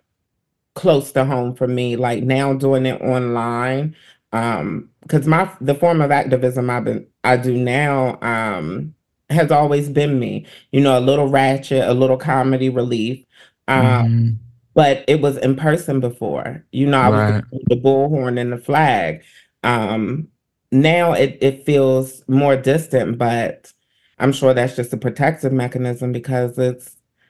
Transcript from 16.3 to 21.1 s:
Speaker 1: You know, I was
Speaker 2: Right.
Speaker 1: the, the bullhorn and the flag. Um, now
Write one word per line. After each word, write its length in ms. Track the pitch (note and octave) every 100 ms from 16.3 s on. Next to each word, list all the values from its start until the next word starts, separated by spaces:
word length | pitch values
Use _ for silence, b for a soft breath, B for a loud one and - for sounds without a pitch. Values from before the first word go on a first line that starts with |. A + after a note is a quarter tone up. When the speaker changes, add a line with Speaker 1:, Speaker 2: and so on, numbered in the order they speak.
| C#2+ - C#3+ -
Speaker 1:
You 160 | C3 C#3
know, 120 | C#3
I 100 | B2+
was 100 | A2
Speaker 2:
Right. 240 | G#2 G#2+ -
Speaker 1:
the, 240 | C3 - B2
the 60 |
bullhorn 580 | C3 C3+ C#3 D3+ B2+ B2
and 140 | A#2+
the 40 | A#2+
flag. 640 | - C#3+ D3+ A2 E2 D#2 b b b _
Um, 640 | A2+ A#2+ G#2+ A2 G#2 C3+ D#3+ _ _ _ _
now 400 | C3 D#3 E3+ E3+